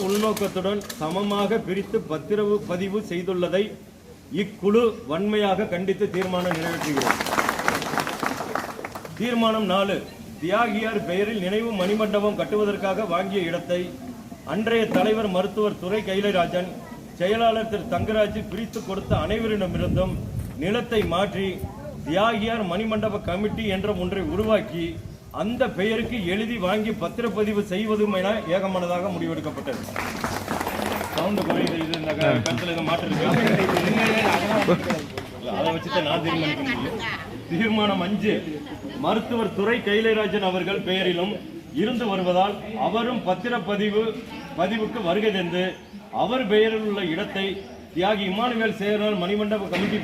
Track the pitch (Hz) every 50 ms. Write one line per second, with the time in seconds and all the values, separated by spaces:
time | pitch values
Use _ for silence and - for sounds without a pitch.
0 | 202 185 202 208 214 220 208 208 202 190 151 185 180 196 208 208 202 - - -
1 | 160 156 160 190 208 208 202 202 202 190 214 226 156 156 180 190 190 - - 220
2 | 180 - 156 156 135 - 208 208 214 202 208 208 - - 175 180 190 196 190 214
3 | 208 - 175 175 180 175 190 180 180 165 160 190 214 214 - - - - - -
4 | - - - - - - - 160 208 202 - - - 202 208 233 247 226 208 -
5 | - 127 147 170 196 208 214 214 208 202 190 180 220 - 175 175 190 190 196 -
6 | 208 190 - 180 185 185 185 180 180 180 165 160 160 170 165 156 - 151 147 135
7 | - - - - - - - - - - - - - - - - - - - -
8 | - - - - - - - - - - - - - - - - - - - -
9 | - - 160 160 202 240 240 233 226 220 220 220 214 185 180 196 196 202 185 147
10 | - - - - - - - - - 170 190 220 240 233 208 214 220 220 220 208
11 | - - 175 185 202 208 233 214 180 180 196 214 233 233 226 196 180 180 208 220
12 | 220 208 202 208 202 214 202 160 165 156 214 208 214 202 202 185 190 196 190 190
13 | 220 196 165 175 196 190 196 202 180 165 165 175 165 - 175 175 180 180 - -
14 | - - - - - - - - - - 147 190 226 233 226 226 220 - - 180
15 | 185 214 214 220 226 208 180 180 190 202 202 214 214 208 165 135 - 180 202 220
16 | 196 185 190 196 202 208 196 180 170 170 180 180 180 180 - - - - - -
17 | - - - - 170 190 214 226 233 226 226 220 220 - 202 208 160 - 180 175
18 | - - 214 214 214 196 190 208 202 - - 202 226 - - 226 - - 196 -
19 | - - 208 180 151 170 208 226 226 220 220 208 190 175 170 165 175 175 - -
20 | - - - - - - - - - - - - 143 180 214 240 233 - 233 214
21 | 190 170 165 175 196 196 - 180 196 190 180 - - - - - - - - -
22 | - 135 156 185 208 226 233 220 202 226 233 233 214 180 170 185 220 220 220 214
23 | 208 220 196 202 - - 170 185 208 214 202 214 226 214 190 190 190 214 208 180
24 | 180 180 196 196 180 151 156 185 214 220 220 196 180 - - 170 165 165 165 -
25 | - - - - - - - 127 165 208 240 247 262 233 - 170 190 220 220 226
26 | 233 226 240 247 185 170 180 208 226 214 240 226 180 180 202 214 214 226 220 -
27 | 165 170 - - 240 233 185 208 214 208 214 202 202 - 180 190 220 220 214 208
28 | 208 208 196 185 180 196 220 220 - 160 170 196 190 190 190 185 175 175 175 180
29 | 180 202 185 170 165 165 165 160 151 151 135 139 139 143 123 110 - - - -
30 | - - - - - - - - - - - - - - - - - - - -
31 | - - - 151 160 190 208 190 185 - - - - - 165 165 160 160 160 156
32 | 156 156 151 147 156 143 135 123 113 - 131 120 - 175 165 165 160 156 165 165
33 | - 202 - 151 - - - 220 233 - - 196 190 180 185 180 170 196 220 226
34 | 220 220 214 220 220 202 - - - 208 214 214 196 - 175 - - - - -
35 | - - - - - - - - - 123 107 117 143 165 165 165 - 170 - 185
36 | 160 147 151 - 302 330 165 - - 302 302 - 277 269 247 240 240 - 226 220
37 | 226 220 196 - - - - 135 - - 165 170 226 220 214 214 208 208 196 185
38 | 175 185 208 180 175 214 170 156 - 165 151 147 - - 151 - - 143 - -
39 | 135 160 208 226 - - 240 226 226 190 160 185 196 214 233 247 - 208 202 214
40 | 220 226 220 214 214 196 175 208 196 185 180 185 175 175 196 - 117 - 185 190
41 | 190 185 175 170 180 202 208 - - - - - - - - 135 190 233 254 226
42 | 240 214 196 185 180 180 175 180 190 208 202 - - 214 220 - 135 165 185 226
43 | 233 240 247 220 - 175 185 175 - 240 240 233 180 170 208 190 208 214 202 214
44 | 226 220 214 - - - - - - - - 156 170 190 214 226 214 214 - 240
45 | 214 165 175 208 208 220 196 190 180 170 165 180 185 185 165 - - - - -
46 | - - - 113 143 185 247 262 254 190 208 214 220 220 220 220 220 214 202 202
47 | 190 170 156 165 208 - - 196 196 196 180 - - - - - - - - 156
48 | 180 202 220 202 202 185 185 202 233 247 240 226 226 214 208 - 196 202 214 208
49 | 208 214 208 185 175 180 202 208 214 208 214 214 196 175 170 180 196 202 - 208